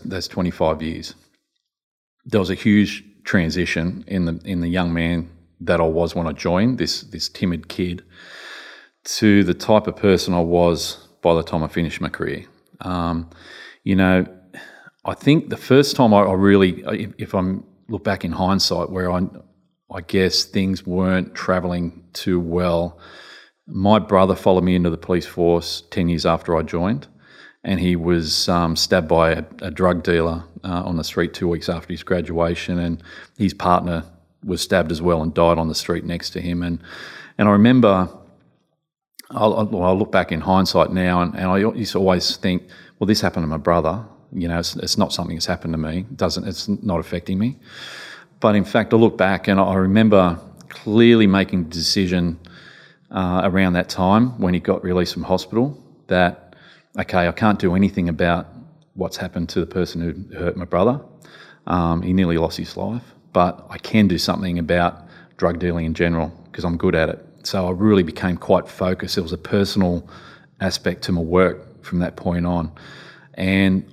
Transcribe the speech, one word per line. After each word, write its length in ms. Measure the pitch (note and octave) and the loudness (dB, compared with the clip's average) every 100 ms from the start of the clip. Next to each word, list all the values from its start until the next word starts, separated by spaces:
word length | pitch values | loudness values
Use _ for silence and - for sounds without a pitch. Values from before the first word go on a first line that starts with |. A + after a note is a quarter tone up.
those 240 | - F#2 - | -8 -10 -8
twenty-five 540 | - F2+ - D#2+ D#2 | -4 -4 0 -2 0
years, 340 | D#2+ E2 - - _ _ _ _ _ _ _ _ _ _ | -6 -8 -12 -18 _ _ _ _ _ _ _ _ _ _
there 160 | - G#2+ | -2 -2
was 120 | F2+ | 0
a 40 | F#2 | -2
huge 480 | A2 G#2 G2+ - - _ | 4 4 4 -2 -14 _
transition 800 | - G2+ D#2+ F2 E2+ E2+ E2+ F#2+ - | -2 0 0 -2 -2 -2 -4 -6 -6
in 180 | G2 E2+ | -4 -2
the, 140 | E2 - | -4 -6
in 160 | F2+ | -4
the 60 | E2+ | -2
young 260 | F2+ F2 | -2 0
man 360 | E2+ E2+ F2 E2 - _ _ | -2 -2 -2 -6 -16 _ _
that 200 | E2+ E2+ | -2 2
I 40 | |
was 320 | E2 D#2+ E2+ F2 | 2 0 -2 -2
when 100 | E2 | -6
I 60 | |
joined, 480 | C#2+ F2 F2+ A#2+ B2 | -4 -2 0 0 0
this, 220 | D#2 - | -4 -4
this 280 | - D#2+ - | -10 -10 -10
timid 380 | - F#2+ E2 - | -4 -4 -4 -8
kid, 360 | - F2 F2 _ - - - - - - - _ _ | -6 -6 -6 _ -20 -20 -20 -20 -20 -20 -20 _ _
to 400 | - - A2 G2+ | -10 2 6 6
the 100 | F2+ | 4
type 320 | F2 - G#2+ F#2 | 0 4 2 2
of 100 | - | -2
person 380 | G2+ F2+ - | 2 2 2
I 80 | F2 | 0
was 680 | E2+ F2 F2 E2 - - _ _ | 2 4 4 2 -4 -12 _ _
by 140 | F2 E2 | 2 2
the 80 | |
time 200 | D#2+ E2 | 0 -4
I 40 | D#2 | -4
finished 340 | F2 D#2+ - | -2 -4 -4
my 80 | E2 | -8
career. 360 | - E2 D#2+ - _ _ _ | -6 -8 -8 -14 _ _ _
Um, 480 | F#2 F2+ E2+ E2 E2+ - - - - - | -8 -4 -2 -4 -8 -18 -20 -20 -20 -10
you 120 | G2 F#2+ | 0 2
know, 300 | F#2 F#2 F2+ - _ - - - - _ - | 4 4 0 -8 _ -20 -20 -20 -20 _ -10
I 80 | |
think 360 | F2+ C#3 D#3+ - | -2 2 2 0
the 80 | - | -10
first 380 | - C3 C#3 - | 4 4 4 2
time 200 | A#2+ G2+ | 4 6
I, 60 | |
I 120 | G2 | 4
really, 480 | F#2+ G2+ G2+ F#2 E2+ - | 4 6 6 4 2 -6
if, 280 | G#2 G2+ - | -8 -8 -10
if 160 | A2+ G2 | -6 -2
I'm 280 | F#2 F#2+ - _ - | -2 -4 -10 _ -10
look 140 | G2+ | -6
back 220 | A2 F#2+ F2 | -4 -4 -4
in 60 | |
hindsight, 580 | D#2+ F#2 G2 - F2 E2+ | -2 0 0 0 -2 -4
where 220 | F#2 F2+ | -4 -2
I, 100 | F2+ F#2 - - _ _ _ _ | -2 -2 -6 -20 _ _ _ _
I 80 | F#2+ | -16
guess 420 | E2+ G2 F#2 - | -4 0 2 0
things 420 | - G2+ F#2+ F#2 F#2 | -2 -2 -2 -2 -4
weren't 500 | F2+ F#2 F#2 F2+ - | -2 0 0 -2 -8
travelling 680 | - F#2 F2+ F2 E2+ - _ | -2 -2 0 -4 -6 -8 _
too 260 | - G2+ F2+ | -8 -2 0
well, 600 | E2+ F2 F2+ E2+ E2+ - - - - - - _ - | 0 -2 0 0 -2 -8 -20 -20 -20 -20 -20 _ -12
my 320 | F#2+ G2 G#2+ | -2 4 4
brother 360 | - F#2+ F#2+ F#2 | 4 4 4 2
followed 280 | G2+ F#2 | 2 4
me 120 | F2+ F#2 | 4 2
into 140 | F2 | 2
the 80 | D#2+ | -2
police 300 | - F2+ - | -2 -4 -2
force 560 | - E2+ E2+ - - - | -2 2 2 0 -10 -8
ten 180 | G#2 E2+ | -4 -2
years 160 | E2 E2+ | 0 0
after 320 | E2 - E2 | 0 0 -2
I 60 | |
joined, 440 | D#2 E2+ F#2 C3+ - _ _ - - _ | -2 -4 -2 -4 -8 _ _ -20 -20 _
and 160 | - F#2 | -4 -2
he 160 | F2+ F2 | 0 0
was, 540 | E2 F2 D#2 - - | 2 0 0 -4 0
um, 260 | F2 E2 D#2+ | 0 0 -2
stabbed 320 | - F#2 D#2+ | 0 0 2
by 240 | E2 E2 | 2 4
a, 120 | E2 D#2 - | 0 -6 -12
a 80 | F#2 | -12
drug 320 | E2 F#2 F2 | 0 0 0
dealer, 420 | F2+ E2+ E2 D#2+ E2 - | 0 0 0 -4 -10 -14
uh, 200 | F#2+ F2 F#2 | -8 -6 -4
on 100 | E2+ | -6
the 80 | |
street 300 | D#2 - E2+ | -4 -4 -4
two 140 | - F2 | -2 -4
weeks 220 | D#2+ - | -4 -4
after 220 | E2+ - | -8 -8
his 120 | E2+ | -12
graduation, 760 | - F2+ E2 E2+ E2+ E2+ - F2 | -4 -4 -2 -2 -2 -2 -4 -4
and 240 | E2 D#2+ - - - - | -4 -6 -10 -20 -20 -4
his 160 | G2 | -4
partner 500 | - F#2 F2+ F2 E2 D#2+ _ _ _ | -2 0 0 0 -6 -8 _ _ _
was 180 | - F2 | -8 -6
stabbed 300 | - F#2+ E2 | 0 0 0
as 100 | E2 | -2
well 220 | F2 E2 | 0 0
and 100 | D#2 | 0
died 240 | D#2+ E2+ D#2+ | 2 2 2
on 100 | D#2+ | 0
the 80 | D#2 | -4
street 280 | - E2+ | -4 -6
next 280 | E2+ F2 - | -4 -8 -8
to 100 | F2+ | -8
him. 200 | F2 F2 | -6 -4
And, 180 | E2+ E2+ - - - - - - | -4 -6 -10 -18 -18 -20 -18 0
and 80 | G#2 | 4
I 40 | |
remember, 580 | G2+ A#2 B2+ A2 F#2+ F#2 - - _ _ _ _ _ _ _ _ _ - | 6 6 8 6 4 2 -6 -20 _ _ _ _ _ _ _ _ _ -12
I'll, 260 | - G#2+ A2+ | 0 2 2
I'll, 260 | G#2 G2+ | -2 0
I 80 | F2+ | 2
look 200 | F#2+ G#2+ | 2 2
back 200 | F#2+ F2 | 0 0
in 100 | E2 | -4
hindsight 500 | E2+ F#2 F2 F2+ D#2 | 2 2 4 2 2
now, 300 | F2+ F2+ F2 | 2 0 0
and, 140 | F2 - | 0 -2
and 100 | F#2 | 0
I 100 | G2 | 0
used 360 | G#2+ - G2+ | 0 -2 -4
to 60 | F2+ | 0
always 380 | F#2+ F2+ - - | 2 2 0 -4
think, 260 | F#2+ F2+ - - - - | -2 -2 -4 -20 -20 -4
"Well, 80 | G2+ | 0
this 140 | G#2+ | 2
happened 220 | F2+ F#2 | 0 -2
to 40 | D#2 | -4
my 100 | D#2 | -2
brother. 480 | F2 E2+ D#2+ G2+ A2+ - _ | 2 2 0 -4 -10 -20 _
You 140 | F#2 E2+ | -6 -4
know, 120 | E2+ | -4
it's, 160 | F2 - | -4 -6
it's 220 | - - | -6 -2
not 140 | F#2+ | -2
something 240 | - F2 E2 | -2 -6 -6
that's 120 | - | -6
happened 260 | E2+ E2 | -6 -4
to 40 | D#2+ | -6
me. 220 | D#2 F2 | -4 -6
It 180 | A2 - | -8 -4
doesn't, 300 | F2+ F2+ - | -4 -4 -8
it's 200 | F2+ - | -10 -6
not 320 | G2+ G#2 E2+ | -4 -2 -4
affecting 400 | - F2 - F#2+ | -4 -8 -6 -2
me." 180 | A#2 - - - - - - - _ - | -2 -4 -18 -20 -18 -18 -20 -20 _ 0
But 160 | A2+ G#2 | 2 2
in 80 | |
fact, 300 | F#2 A#2+ G2+ | 2 -2 2
I 40 | A2+ | 4
look 200 | A2 - | 4 4
back 300 | F#2 F#2+ - | 0 0 0
and 120 | G2 | 2
I 160 | F#2 F#2+ | 2 2
remember 640 | F#2+ G#2 A2+ G2+ F2 F2 - - - | 2 4 6 6 4 0 -8 -20 -20
clearly 580 | - A2 G#2+ A#2 A#2 G#2 | -12 0 6 8 8 6
making 380 | G2 F#2 F#2 D#2+ | 4 2 -2 -4
the 40 | |
decision, 680 | E2+ D#2+ G#2 F#2 F#2 F2 E2 - - - - - _ _ | -4 -2 0 0 0 -2 -4 -14 -20 -20 -20 -20 _ _
uh, 320 | F#2+ F2+ F2+ | -4 -2 0
around 300 | F#2+ F#2 F#2 | 0 2 2
that 160 | F2 - | 0 -2
time 500 | - F#2 G#2+ B2+ A#2 | -2 2 4 2 0
when 140 | F#2 | -2
he 60 | F2+ | 0
got 240 | G2+ F#2 | 0 -2
released 300 | F#2 F2+ F2 | 0 -2 -2
from 100 | F2 | -4
hospital 540 | D#2 F#2 - A2 C#3 - - _ - | -2 -2 0 -2 -2 -4 -20 _ -2
that, 480 | F#2 F2 - - - - _ _ G2+ | 2 2 0 -20 -20 -20 _ _ -10
"Okay, 280 | F#2 F#2 F2 | -2 0 0
I 40 | |
can't 260 | D#2+ G#2+ G2 | 2 0 2
do 180 | F#2 F#2 | 0 2
anything 340 | G2 - E2+ | 0 0 -4
about 380 | D#2+ F2 F2 - - - _ _ | 0 0 0 -4 -18 -20 _ _
what's 220 | F#2 F#2 - | -8 -8 -6
happened 320 | F2+ F2+ E2 | -10 -6 -6
to 140 | F#2 | -4
the 40 | D#2+ | -4
person 360 | F#2 F2 E2+ | -4 -4 -6
who 360 | E2+ D#2+ G2 F#2 | -8 -8 -14 -6
hurt 200 | F2 F#2 | -6 -6
my 80 | E2+ | -4
brother. 340 | F2+ G#2+ C#3 - - - - - _ - | 0 0 0 -8 -20 -20 -20 -20 _ -4
Um, 360 | F2 E2+ E2+ | -2 0 -2
he 100 | F#2 | 0
nearly 260 | F#2 F2 E2 | 0 2 0
lost 200 | E2 - | -2 -4
his 180 | E2+ F#2+ | -10 -8
life, 280 | G2 A#2 - _ _ | -8 -8 -12 _ _
but 340 | F#2 F2 - - | 2 2 0 -14
I 80 | - | -16
can 320 | - A2 G2+ | -2 2 4
do 80 | E2 | 2
something 420 | - F2 F#2+ F2 | -2 -4 -4 -4
about 460 | E2 F2 E2+ - - - - - | 0 2 0 -2 -20 -20 -20 -2
drug 220 | F2 E2+ | -2 0
dealing 260 | F2 E2+ E2 | -2 -2 -4
in 80 | |
general 360 | D#2 E2+ E2 D#2+ - - | 0 0 0 -4 -8 -18
'cause 140 | - F2 | -8 -4
I'm 100 | E2+ | -2
good 200 | F#2+ E2+ | 0 2
at 120 | D#2 | 0
it." 180 | - - _ | -2 -14 _
So 240 | - G2 F2+ | -6 -4 -4
I 40 | |
really 320 | F2+ G#2+ G2+ | 0 4 4
became 340 | E2+ - F#2 F2 | 2 -2 -4 -4
quite 300 | - F#2 - | 0 0 0
focused. 480 | - F#2 F#2 F#2+ G2+ | -4 -4 -2 -4 -6
There 80 | |
was 100 | E2+ | -6
a 40 | F2+ | -8
personal 720 | - G#2 G2 G#2 F2+ F2 - - - - _ - | -4 -2 0 0 0 0 -6 -20 -20 -20 _ -8
aspect 440 | F#2+ - F2+ F2+ | -6 -4 -6 -6
to 80 | - | -4
my 100 | F2 | -4
work 640 | E2 F2+ F2+ - - - | 0 2 2 0 -14 -20
from 160 | - F2 | -8 -4
that 160 | F2 - | -4 -4
point 300 | F#2 F2 F2 | -4 -2 -2
on. 260 | F2 D#2+ - - - - - - | -2 -4 -10 -20 -20 -20 -20 -20
And 520 | - F#2+ G2 F#2+ F#2+ - | -6 0 2 2 0 -4